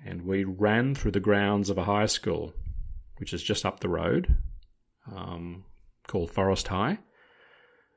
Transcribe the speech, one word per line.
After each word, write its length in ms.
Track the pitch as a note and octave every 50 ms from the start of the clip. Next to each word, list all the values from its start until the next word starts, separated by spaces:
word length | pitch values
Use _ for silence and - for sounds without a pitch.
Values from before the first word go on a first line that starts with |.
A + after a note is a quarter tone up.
| C3
and 180 | G2 F2+ F2
we 220 | F2 F#2 F#2+ G2 F#2+
ran 500 | F#2+ F#2 G2 G#2 G#2 G#2+ A#2 B2+ C#3 C#3
through 160 | - - G#2
the 80 | F#2 G2+
grounds 480 | F#2+ G#2 G2+ G2+ G2+ G2+ G#2 G2+ G2 G2
of 80 | G2 F#2+
a 60 | F2
high 220 | G2+ G2+ G#2 A2
school, 480 | G#2+ - - - G#2 E2 D#2+ D#2+ E2 - - - - - - - - - - - - -
which 160 | - - -
is 100 | F2 E2
just 220 | - - G#2 - -
up 160 | F#2+ - -
the 80 | - F#2
road, 480 | E2+ E2 E2+ E2+ - F#3 F3+ - - - - - - - - - _ _ _ _ _ _ _ A2+
um, 540 | G2+ F#2 F2+ F#2 F2 E2+ E2+ F2 F2 F#2+ F#2+ - - - - - _ _ -
called 240 | - - F#2 E2 -
Forest 380 | - G2 F#2+ G2 F#2+ - - -
High. 300 | F#2+ F#2+ G#2+ D3 G#3 - - _ _ _ - _ _ _ - - - _ _ _ _ _ _ _ _